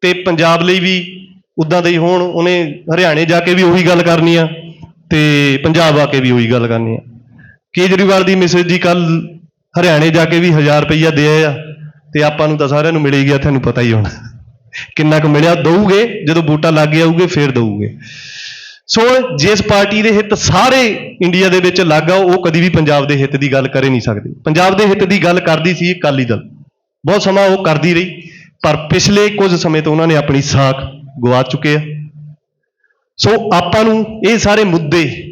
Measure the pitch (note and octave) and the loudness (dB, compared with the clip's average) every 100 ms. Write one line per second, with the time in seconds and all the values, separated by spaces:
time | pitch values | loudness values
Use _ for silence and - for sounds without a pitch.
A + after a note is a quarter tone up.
0 | F3+ F3+ F#3+ E3 E3 E3 F3+ F#3 F3+ F#3 | -2 -2 -2 0 2 2 0 0 0 -2
1 | F3 - - - _ - D#3+ F3+ E3+ F3 | -6 -16 -20 -20 _ -6 -2 0 0 0
2 | E3+ F3+ F3+ F3 E3+ F3+ E3 C#3+ - D#3+ | 2 0 0 -2 0 0 -2 -8 -6 0
3 | F3+ D3+ E3 E3+ E3+ F3+ F#3 F3 F3 F3 | 0 0 0 0 2 2 2 2 2 2
4 | E3+ E3 E3 E3+ D#3+ D#3+ - - - _ | 2 2 2 2 0 -4 -16 -20 -20 _
5 | _ D#3+ D3+ D3 C#3+ C3+ D3+ D#3+ E3 D3 | _ 0 2 2 2 0 0 2 2 2
6 | C#3+ C#3 B2+ B2 A#2 B2 A#2 A2+ A2+ A2+ | 2 0 0 0 2 0 0 -2 -4 -6
7 | - - _ - - _ _ - F#3 F#3+ | -10 -20 _ -20 -20 _ _ -2 0 2
8 | G3 F#3+ F#3 F#3+ F3+ F3+ F3 F#3 F3+ F3 | 2 2 2 2 2 0 0 0 0 0
9 | E3 E3 E3 - _ _ _ - F3 D#3 | 0 -2 -4 -16 _ _ _ -2 2 2
10 | D#3+ E3 D#3+ E3+ F3 D#3 D3 D3 D3 D#3 | 2 2 2 2 2 2 2 2 0 0
11 | D#3+ D3 D3 D#3 D#3 C3 - - - - | 0 2 2 2 0 -2 -12 -18 -20 -20
12 | _ D#3 D3+ D3+ D3+ D3+ C#3+ D3 D#3 E3 | _ -2 0 0 -2 0 0 0 0 0
13 | C#3+ C#3 C#3 C#3 C#3+ C3+ B2 A#2+ A#2+ A2 | 0 2 2 0 0 -2 -2 -2 0 0
14 | G2 - - - - - _ - - - | -2 -6 -18 -20 -20 -20 _ -18 -14 -2
15 | D#3 D#3 D3+ D3 E3 E3+ D3+ F3 G3+ G3 | 0 2 2 2 2 2 2 2 2 2
16 | A#3 G3+ D3 D#3+ D#3 D3+ D#3+ D#3 D3+ D3+ | 0 -4 -2 -2 0 0 2 2 2 2
17 | E3 E3 F3+ E3 D3 B2+ A2+ G2+ G#2 G#2 | 2 2 0 0 0 0 -2 -2 -6 -8
18 | - - - - - - - - _ - | -20 -20 -18 -18 -18 -18 -20 -20 _ 0
19 | A#3 B3+ A#3 D3+ D#3 G#3 G3 G3+ G3+ G#3+ | 2 2 0 -2 0 0 0 0 2 0
20 | G#3+ G#3 G#3 G#3 - F#3 A#3+ C4 A#3+ G3 | 0 0 0 -2 0 2 2 2 0 -2
21 | - - F3 F#3 F#3+ F#3 F3+ F3+ F3 D3+ | -10 -4 -2 2 2 2 0 0 0 2
22 | D#3 F#3 F#3+ F3+ F3+ E3 E3+ D#3+ D3+ D3 | 2 0 2 0 0 0 0 0 2 0
23 | C3+ C#3+ C#3 C#3+ C#3 C3+ C3+ C3+ C3+ B2+ | 0 -2 -2 -2 -2 0 -2 -2 0 0
24 | A2 G#2 - - - D#3 F#3 F#3+ G#3+ G3 | -2 -6 -8 -10 -2 0 2 2 2 2
25 | F#3+ G3 F3 F3+ F3 D#3 E3 E3 F3 F3+ | 0 0 2 0 0 0 0 -2 -4 -2
26 | D#3 C3+ B2 G#2 - - - _ _ _ | -2 -2 -2 -4 -6 -20 -20 _ _ _
27 | C#3 G3 F#3+ F#3+ G3 F#3+ F#3+ D3+ D#3 E3+ | -2 0 0 2 2 2 0 0 0 0
28 | F3+ D#3+ - - - _ D#3+ D3+ - F#3 | -2 -10 -20 -20 -20 _ -2 -2 0 0
29 | - G3+ G#3 G#3 F#3+ F3 E3+ D#3 D#3+ D#3 | 2 2 2 0 0 0 0 -2 0 0
30 | E3 D#3 D3 C#3 C#3+ C3+ C3+ C3+ - - | 2 0 2 -2 0 0 0 0 -8 -14
31 | - - A#2+ B2+ - D3 D3+ D3+ D3+ D3+ | -20 -6 0 0 0 -4 -2 -2 -4 -12
32 | - - - - _ _ _ _ _ _ | -14 -18 -20 -20 _ _ _ _ _ _
33 | _ _ - A3 A3 F3 F3 G#3+ A3 A3 | _ _ 0 0 0 -2 0 0 0 0
34 | G#3+ - F#3+ A3+ G3 G#3 G#3+ E3+ D3+ E3+ | -4 -4 -2 0 0 0 2 0 0 -2
35 | D3+ A#2 - | -2 -6 -14